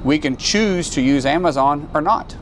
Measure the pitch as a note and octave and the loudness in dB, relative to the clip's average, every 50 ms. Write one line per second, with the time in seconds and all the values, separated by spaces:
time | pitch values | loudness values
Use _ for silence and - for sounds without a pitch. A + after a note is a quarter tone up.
0 | - B2+ D3 D3+ D3 C#3+ C3 C3 - - - G#3 A3 G#3 F#3+ F3 E3 - - D3 | 0 0 0 0 0 -2 -4 -2 -4 -2 0 2 2 2 0 0 -2 -4 -2 0
1 | B2+ C3 C#3+ C#3+ B2+ C3+ C#3 E3+ F3+ E3+ C#3 C#3 C3+ C#3 D3 D3 D3 D#3 - D#3 | 2 2 2 2 2 0 0 2 0 0 2 2 2 2 2 0 -4 -4 -4 -2
2 | D3+ F3+ G#3+ - - - - - | 2 2 0 0 -2 -10 -14 -16